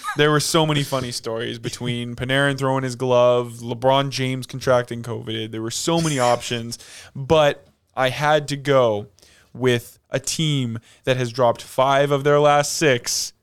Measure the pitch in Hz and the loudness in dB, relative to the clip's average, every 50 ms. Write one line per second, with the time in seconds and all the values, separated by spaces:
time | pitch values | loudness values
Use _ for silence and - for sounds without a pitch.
0 | - - - - 147 151 151 147 - - - 165 156 156 151 143 139 - 139 131 | -10 -8 0 2 2 4 4 2 0 2 2 2 2 2 0 -2 -2 -4 -4 -6
1 | 123 120 120 - - 117 113 113 120 117 120 117 117 123 - - 123 120 120 120 | -6 -6 -10 -8 -8 -6 -6 -6 -6 -8 -8 -8 -8 -10 -8 -6 -6 -6 -4 -6
2 | 120 120 120 120 131 127 135 139 139 139 135 127 135 131 135 135 131 127 120 117 | -6 -8 -8 -8 -4 -2 0 2 2 0 0 0 -2 -2 0 0 -2 -4 -6 -4
3 | 131 127 123 123 123 123 123 123 120 120 117 117 117 117 123 117 123 131 135 139 | 0 2 4 6 6 6 4 2 0 -4 -8 -12 -10 -10 -8 0 2 4 4 4
4 | 139 139 120 131 131 131 131 131 123 - - 131 - 135 127 123 123 - 120 120 | 2 0 -4 -4 -4 -4 -4 -6 -8 -10 -12 -6 0 2 2 2 2 -2 -8 -10
5 | 113 117 113 113 117 110 110 110 110 113 113 110 113 113 - - - 170 165 170 | -8 -8 -8 -8 -8 -8 -8 -8 -8 -8 -8 -8 -8 -6 -6 -4 -2 0 0 2
6 | 165 160 147 131 123 120 120 123 - - 123 117 117 117 120 - - - - - | 0 0 0 2 4 4 2 2 0 -4 -6 -6 -6 -8 -12 -14 -16 -20 -20 -20
7 | - - - 135 135 127 160 156 147 147 - - - _ _ _ _ _ - - | -20 -16 -12 -10 -2 2 4 4 4 4 2 -2 -10 _ _ _ _ _ -4 -2
8 | 131 127 123 127 151 147 151 151 147 - 139 143 131 143 139 131 123 113 107 104 | -2 -2 0 0 0 2 2 2 0 -2 -8 -6 0 2 4 4 4 4 2 -2
9 | - - _ _ _ _ _ _ _ _ - 117 123 127 120 117 - - - _ | -4 -10 _ _ _ _ _ _ _ _ -10 -2 0 2 2 2 -2 -6 -20 _
10 | _ - - 135 - - - - 160 156 147 139 127 117 113 113 _ _ - _ | _ -6 -6 -6 -4 -4 -4 -2 -2 0 0 -2 -2 -4 -6 -8 _ _ -20 _
11 | - 135 127 127 127 120 110 131 123 120 113 - - - - - 131 135 139 135 | -2 -2 -2 0 -2 -4 0 2 2 2 2 0 -4 -10 -2 0 2 2 4 2
12 | 143 143 147 139 139 147 147 147 147 147 147 147 143 - - - 170 147 127 117 | 2 2 0 0 2 2 4 4 6 6 4 4 2 0 -2 0 2 2 2 2
13 | - - - - - - - _ | 0 -4 -6 -6 -6 -8 -10 _